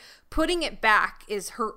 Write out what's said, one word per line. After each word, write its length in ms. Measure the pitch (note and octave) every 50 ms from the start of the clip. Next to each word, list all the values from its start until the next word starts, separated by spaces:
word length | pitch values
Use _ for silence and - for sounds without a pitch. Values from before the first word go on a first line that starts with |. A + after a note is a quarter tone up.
| - - - - _ _
Putting 340 | - D4+ D#4+ D#4+ F4+ F4 D#4+
it 180 | A#3 G#3 -
back 420 | - A3 G#3+ G3 E3 - - - - -
is 240 | G#3 G3+ F3 -
her 200 | - - A#3 G#3+ -